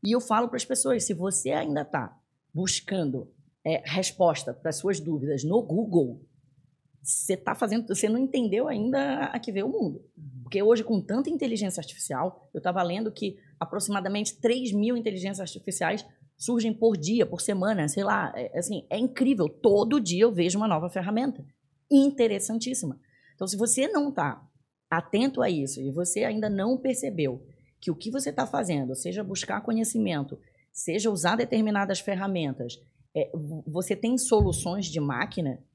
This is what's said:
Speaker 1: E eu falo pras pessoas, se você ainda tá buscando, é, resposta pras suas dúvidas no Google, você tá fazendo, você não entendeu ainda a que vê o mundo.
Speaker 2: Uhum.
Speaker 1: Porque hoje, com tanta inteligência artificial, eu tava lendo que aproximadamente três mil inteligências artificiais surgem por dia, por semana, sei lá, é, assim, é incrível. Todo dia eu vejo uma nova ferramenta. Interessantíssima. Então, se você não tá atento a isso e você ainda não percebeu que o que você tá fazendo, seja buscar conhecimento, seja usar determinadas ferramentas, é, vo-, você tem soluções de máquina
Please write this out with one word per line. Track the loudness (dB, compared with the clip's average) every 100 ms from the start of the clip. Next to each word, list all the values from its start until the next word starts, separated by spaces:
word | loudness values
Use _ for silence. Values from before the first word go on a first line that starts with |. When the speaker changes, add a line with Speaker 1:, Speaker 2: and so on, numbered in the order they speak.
| 2
Speaker 1:
E |
eu | 0
falo | 4 2 2
pras | -2
pessoas, | -2 0 2 2
se | 0 -2
você | -2 -2 0
ainda | 0 0 -2
tá | 0 -2 -4 -10 _ _ _
buscando, | -4 -2 -2 -2 -2 -2 -2 -8 _ _ _
é, | -2 -2 0
resposta | -2 -2 4 4 4 -4
pras | -6 -4 -2
suas | -2 -2
dúvidas | -2 -2 0 -2
no | 2 2
Google, | 2 0 2 2 2 -2 -16 _ _ _ _ _ _ _
você | -4 -2 0 -2
tá | -2
fazendo, | -2 0 0 -2
você | 0 2
não | 2
entendeu | 2 2 2 2 0
ainda | 0 0 0 0 -2 -4
a | -6
que | -4
vê | -4
o | -2
mundo. | 0 -2 -4 -14 -18
Speaker 2:
Uhum. | -16 -14
Speaker 1:
Porque | -6 2
hoje, | 6 6
com | 4 0
tanta | 2 -2 0
inteligência | 0 -2 0 -2 -4
artificial, | -8 -10 -6 -2 -2 -4 -12
eu | -6
tava | -2 0
lendo | 0 0 -4
que | -4 -6 -6 -18 -8
aproximadamente | -6 -4 -2 -2 0 -2 -4 0
três | 0 2 0
mil | 0 2 0
inteligências | -2 -4 -6 -6
artificiais | -8 -10 -8 -2 -2 -2 -6 -20 -20 _
surgem | -2 0 0
por | 4 4 4
dia, | 0 2 2
por | 0
semana, | -2 0 2 2 2
sei | 0
lá, | 2 2 0 -4
é, | -6 -4
assim, | -4 -4 -4
é | -2
incrível. | -2 2 2 4 2
Todo | 4 6 6 6 2
dia | 2 4
eu | 4
vejo | 6 2 2
uma | 2
nova | 2 0
ferramenta. | -4 -2 0 -2 -4 -12 _ _ _ _
Interessantíssima. | 6 6 4 2 2 -2 -4 -2 -4 -6 -8 _ _ _ _
Então, | -6
se | 0
você | 2 2 2
não | 2 0
tá | 0 -2 -2 -12 _ _ _ _
atento | -2 0 0 0 2
a | 0
isso | 0 -2 -4
e | -6
você | -4 -2 0
ainda | 0 0 0
não | 0 0 0
percebeu | 0 -2 -2 0 -2 -2 -10 -20 _ _
que | -6
o | -4
que | -4
você | -4 -4
tá | -4 -2
fazendo, | -2 0 -2 -2 -4
seja | -6 -6
buscar | -6 -6 -4 -4
conhecimento, | -2 0 0 0 0 0 -4 -8 -18 _ _
seja | -10 -4 0 0
usar | 2 2 2
determinadas | 2 2 2 2 0 -2
ferramentas, | -2 -2 -2 -2 -2 -4 -6 -10 -18 _ _ -4
é, | -4
vo-, | -4 -8 -8 -6
você | -4 -4 -4
tem | -2 -2
soluções | 2 4 4 2 -2 -4 -4
de | -2
máquina | -2 -2 -4 -2 -4 -4 -12